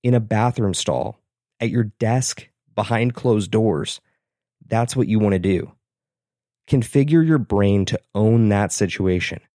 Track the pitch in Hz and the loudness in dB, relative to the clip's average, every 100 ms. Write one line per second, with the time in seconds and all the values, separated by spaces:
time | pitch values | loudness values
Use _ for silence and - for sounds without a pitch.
0 | 120 123 107 107 120 123 104 90 - 64 | 2 0 0 0 0 0 -2 -2 -2 -4
1 | 101 - _ _ _ _ 117 120 110 _ | -6 -12 _ _ _ _ -4 -2 -2 _
2 | 110 127 127 - - _ _ - 104 113 | -2 0 -2 -8 -18 _ _ -8 -4 -2
3 | 123 117 127 107 95 110 110 76 - - | -2 -2 0 0 0 0 0 -2 -6 -12
4 | _ _ _ _ _ _ - 113 120 131 | _ _ _ _ _ _ -4 -2 -2 -2
5 | - 110 104 95 92 90 - _ _ _ | 0 2 2 0 0 -2 -4 _ _ _
6 | _ _ _ _ _ _ - 135 113 143 | _ _ _ _ _ _ -2 -2 2 0
7 | 143 165 160 151 110 101 101 101 92 - | 4 2 4 2 0 2 2 2 0 -4
8 | _ 101 110 117 110 101 101 - 98 - | _ 0 2 4 4 2 0 -2 -4 -2
9 | 95 90 - - _ | -2 -2 -4 -10 _